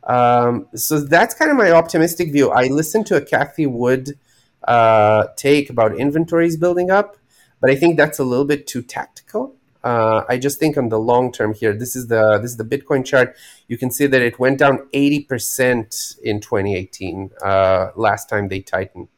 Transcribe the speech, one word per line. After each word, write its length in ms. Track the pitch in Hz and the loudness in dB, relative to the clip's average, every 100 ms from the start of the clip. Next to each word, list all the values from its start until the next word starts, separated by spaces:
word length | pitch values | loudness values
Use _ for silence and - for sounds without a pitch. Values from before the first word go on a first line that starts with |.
| - | 0
Um, 640 | 123 123 123 120 120 - | 2 4 4 2 -2 -8
so 280 | - - 151 | -10 -4 -4
that's 340 | 143 165 233 - | 2 2 2 0
kind 160 | 311 | 0
of 60 | 277 | 2
my 120 | 196 | 6
optimistic 640 | 165 165 175 170 165 170 | 4 4 0 0 -2 -2
view. 180 | 143 131 | 2 2
I 160 | 120 127 | 2 2
listened 360 | 143 160 220 214 | 0 -2 -2 0
to 80 | 156 | -2
a 60 | |
Cathie 460 | 143 127 147 - 143 | 0 -2 -2 -4 -4
Wood, 500 | 120 123 131 131 143 _ _ _ _ - | -2 0 0 -4 -16 _ _ _ _ 0
uh, 600 | 120 113 110 104 107 - - | 4 6 6 4 4 0 -2
take 340 | 139 147 143 | 2 2 0
about 260 | 120 110 101 | 0 0 0
inventories 640 | 143 151 165 170 170 160 | -2 -2 0 0 0 0
building 320 | 175 175 180 | -2 0 0
up, 280 | 196 202 - _ _ _ _ | 0 0 -10 _ _ _ _
but 80 | 127 | 0
I 60 | 135 | 2
think 200 | 170 156 | 2 2
that's 220 | 151 - | 0 0
a 60 | |
little 220 | 131 123 143 | -2 0 0
bit 200 | 143 - | -2 -4
too 160 | 123 | -10
tactical. 720 | 120 - 147 - _ - 269 _ _ _ | -10 -12 -12 -16 _ -8 -8 _ _ _
Uh, 400 | 123 120 110 110 - | -4 0 2 0 -2
I 100 | 127 | -4
just 220 | 135 139 | -4 -2
think 160 | 156 143 | -2 -2
on 140 | 120 | -2
the 100 | 110 | -2
long 320 | 113 123 127 | 2 2 0
term 220 | - 107 | -2 -6
here, 200 | 107 110 | -2 -4
this 220 | 104 123 131 | -4 -8 -10
is 120 | 120 | -2
the, 320 | 113 107 104 | 2 4 2
this 120 | 120 | -2
is 60 | 120 | -8
the 80 | 110 | -6
Bitcoin 400 | 139 - 143 127 | -6 -2 -4 0
chart. 320 | 135 123 - - - _ | 0 0 -4 -20 -20 _
You 80 | 117 | -6
can 120 | 127 | -6
see 160 | - 143 | -2 2
that 140 | 131 | 2
it 160 | 120 117 | 0 0
went 200 | 127 135 | 0 2
down 300 | 143 135 - | 2 2 -2
eighty 300 | 139 143 151 | 0 0 0
percent 920 | 147 123 - - 127 120 107 - - - | -4 -8 -6 -2 0 0 -4 -12 -12 -10
in 200 | 117 104 | -6 -6
twenty 340 | - 110 98 95 | -4 -4 -2 -6
eighteen, 560 | 95 - 95 90 95 - | -8 -12 -10 -10 -12 -8
uh, 500 | 98 98 95 95 92 - | -2 2 2 2 -2 -2
last 320 | 110 101 - | -2 -2 -4
time 220 | 104 98 | -6 -4
they 100 | 95 | -8
tightened. 480 | - 92 95 90 85 | -6 -6 -6 -12 -20